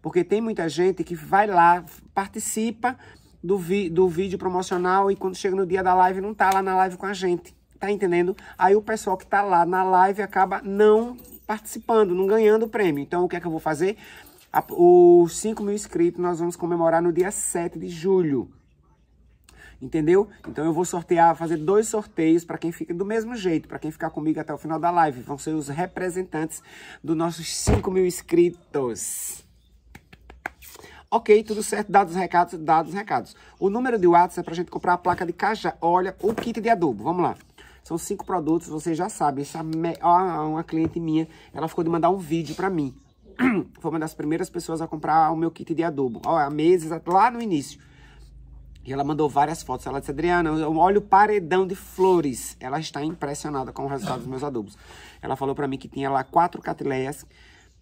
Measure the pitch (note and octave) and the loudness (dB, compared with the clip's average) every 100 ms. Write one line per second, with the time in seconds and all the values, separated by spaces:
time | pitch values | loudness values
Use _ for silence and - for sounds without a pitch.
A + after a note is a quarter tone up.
0 | D#3+ F3+ E3+ G#3 A3+ G3 E3 C3+ F#4+ - | -4 -2 0 0 -2 -4 -4 0 0 0
1 | - E3+ D3+ G3 G#3 F3+ E3+ F3 E3+ - | -6 -10 0 2 4 6 6 6 0 -20
2 | - - G3 A3 - A3 A3+ A3+ B3 C4 | -8 -6 -6 -6 -6 -4 -4 -2 -4 -6
3 | - - _ _ E3+ G3 E3+ G3+ F3 E3 | -12 -20 _ _ -4 -2 0 -2 0 2
4 | F#3 E3 G3 F#3 F#3 F3+ F3+ F3+ F3+ F#3+ | 2 0 -4 -4 -4 -4 -2 -2 2 2
5 | G3 G3 F#3+ F#3 G3 F#3+ F3+ F#3+ F#3 F#3 | 2 0 -4 -4 -2 -2 0 0 2 4
6 | F#3 F#3+ G3+ G#3+ F#3+ F#3+ F#3+ F#3 F#3+ F3+ | 4 2 -6 0 2 2 2 0 0 -2
7 | G3 F#3+ F#3 F3 - _ _ _ G3 G3+ | -8 -4 -2 -2 -4 _ _ _ -4 -2
8 | F#3+ F3 F3+ G3 - - F#3 G#3 G#3 A3 | 0 2 0 -2 -10 0 4 4 2 -4
9 | G3+ F#3+ - G3+ G3+ F3 E3+ F#3 F#3 F#3 | -4 -4 -2 -2 2 2 4 2 4 6
10 | F#3+ G3+ G3 F#3+ F#3 G3 G3+ G3+ G#3+ G#3+ | 6 2 -2 0 0 0 -2 4 6 6
11 | A#3+ B3 - - - G#3+ - A#3 - A3 | 2 -8 -18 -14 -8 -8 -8 -10 0 2
12 | G3+ F3+ F#3+ A3 G#3+ A3 A3 A3+ F3+ C#3+ | 2 2 2 4 4 4 2 0 0 0
13 | C#3 F3 F3+ F3 E3+ D#3+ - D3+ F#3 A3 | -2 -2 -2 -4 -6 -4 -4 -2 -2 -4
14 | - - - - _ - - - F3 F3+ | -12 -20 -20 -20 _ -4 -2 4 8 10
15 | F3 F3 E3+ - G#3+ A3 G3+ G#3 - F3+ | 10 10 6 0 -6 -4 -4 -4 -4 -2
16 | F3 E3+ F3 E3 F3 F3 E3+ E3+ E3 E3 | 0 0 -4 -2 -4 -4 -4 0 2 2
17 | F3 E3 F#3 - - F3+ E3+ E3 F3+ E3+ | 2 0 -2 -4 -6 -4 -6 -8 -10 -4
18 | F3+ F#3+ D#3 C3 F2 - _ _ _ _ | 0 2 2 0 -4 -12 _ _ _ _
19 | _ _ _ _ _ - - - C3 D#3+ | _ _ _ _ _ -20 -20 -18 -6 0
20 | D3+ F#3+ G#3 - - D3 D#3+ D#3+ F3 F3 | 4 4 2 -6 -12 -4 -2 -2 -2 -4
21 | E3 E3+ E3 D#3+ E3 D#3+ D#3 G#3 A3 G#3+ | 0 4 4 4 -2 -2 2 2 0 -4
22 | - - D#3+ E3 - - E3 - E3 F3 | -6 0 2 2 0 -8 -8 -8 -8 -6
23 | G3 A3+ A3 A#3+ F#3 D#3+ - - D#3 - | -4 -4 -4 -4 -2 -2 -4 -10 -12 -8
24 | D#3+ - D#3 D3+ D3+ C#3+ D#3 D#3+ F3 F3 | -8 -4 -4 -4 -6 -10 -6 -2 0 2
25 | D#3 B2 A#2+ C#3 D#3 D#3 C#3+ C#3+ F3+ F3 | 0 -2 -10 -10 -6 -6 -4 -6 -6 -6
26 | F3+ F3 F#3 D#3 D#3+ - - - - - | -6 -6 -6 -6 -6 -8 -20 -20 -20 -10
27 | C#3+ E3 E3+ E3 D#3+ - - G3 G3 F#3 | -4 -2 -2 -4 -8 -4 0 0 0 0
28 | F3+ - - F3 F3 E3+ _ D3 B2 G#2 | 0 -2 0 2 2 0 _ -4 -4 -4
29 | - - - - - _ _ _ _ - | -8 -8 -10 -14 -20 _ _ _ _ -20
30 | _ - - - - - - - - - | _ -20 -20 -16 -16 -16 -20 -20 -20 -20
31 | _ A#3 A3+ G#3+ A3 G#3+ G#3 G#3 G#3 F#3+ | _ 0 6 4 4 -6 -4 -6 2 2
32 | F3+ F3+ F3 F3 F3 E3+ D3+ D#3+ D3+ G3 | 2 -2 0 2 2 -2 2 2 2 -6
33 | G#3 C3 - - - - F#3+ A3 B3+ A3+ | -4 -4 -6 -14 -20 -4 -2 0 -2 2
34 | F3 E3+ F3+ - E3 E3 E3+ F3 F#3 F3 | 6 6 4 0 -8 -6 -6 -4 0 0
35 | F3+ F3 E3+ - G3+ G#3+ F3 - E3 F3+ | 0 -2 -4 -4 -4 -2 -4 -2 0 0
36 | F#3 - G3+ A3 A#3+ A3+ A3 G#3+ D#3+ G#2 | 0 -2 -4 -2 -6 -4 0 2 0 -2
37 | A2 F3 C#3+ A#2 _ _ - - - E3+ | -4 -2 -2 -4 _ _ -20 -20 -10 -8
38 | - G3+ - F#3 D3+ E3 E3+ D3+ E3+ D#3+ | -6 -8 -4 -4 0 -2 -2 -6 -4 -4
39 | F#3+ - D3 C3 C#3+ D#3+ D#3+ D#3+ E3+ - | -4 -2 -2 -2 -6 -8 -6 -4 -4 -2
40 | E3+ F3 F#3+ D#3+ D#3 D#3 - D#3+ D#3+ E3+ | 2 4 2 -2 -4 -6 -4 -2 -2 -2
41 | D#3+ D#3 D#3+ - - C3+ D#3+ - E3 E3+ | -2 -2 -2 -8 -16 -8 -6 -4 -2 2
42 | E3+ G3 D3+ E3 D3 D#3 F#3+ F3 C#3 - | 2 0 -2 -4 -4 -6 -4 -2 -4 -8
43 | _ _ - - B3+ G3 - - D#3 D#3+ | _ _ -16 -2 0 0 -4 -8 -6 -4
44 | D3+ - D3+ D#3+ F3+ E3+ E3 D#3+ D#3+ D#3 | -6 -6 -4 -4 -4 -8 -8 -8 -8 -6
45 | D#3 D#3 D#3 D#3+ E3 - E3+ D#3+ E3 C#3+ | 0 2 2 2 -4 -4 -6 -4 -2 -2
46 | C3 A2 - E3 C#3+ D3+ D#3+ F3+ D#3 E3 | -4 -4 -2 0 0 0 2 2 0 -8
47 | E3 F#3+ A#3 A#3 A3+ D#3 C3 - - - | 0 4 4 2 -4 -4 -4 -14 -20 -20
48 | - - - - - - - - - C#3 | -20 -20 -20 -20 -20 -20 -20 -18 -10 -6
49 | C#3+ D3+ D3+ C3+ D3+ D#3+ - B2+ C3+ C#3 | -4 0 0 2 0 -2 -8 -8 -6 -8
50 | D3 C#3+ E3+ F3 D#3+ D#3 D#3 D#3+ F3+ G#3 | -8 -4 0 2 0 -2 -2 2 4 2
51 | G3+ F#3+ G#3 G#3 D#3+ F#3 F#3+ G3 - - | 2 2 4 2 0 0 0 -4 -12 0
52 | F#3 F3+ C#3+ A#2 - - B2+ D3 D#3 D3 | 2 2 0 -6 -12 -14 -8 -8 -8 -8
53 | D3+ F3 C#3+ D3 D#3 C#3 B2 B2 C#3 C#3 | -8 -6 -8 -8 -6 -6 -8 -8 -8 -6
54 | C#3+ B2+ B2 C3 C3+ A#2+ G2+ - - - | -6 -8 -8 -8 -6 -6 -10 -14 -20 -20
55 | - - A#2 - C3+ C#3 C#3 C3+ - C#3 | -20 -14 -10 -6 -4 -4 -4 -6 -10 -6
56 | C3+ C3+ C3 E3+ F3 - - E3 C#3+ C3 | -2 -2 0 0 0 -2 -10 -8 -4 -4
57 | C3+ D3+ - _ - _ _ _ | -4 -8 -16 _ -20 _ _ _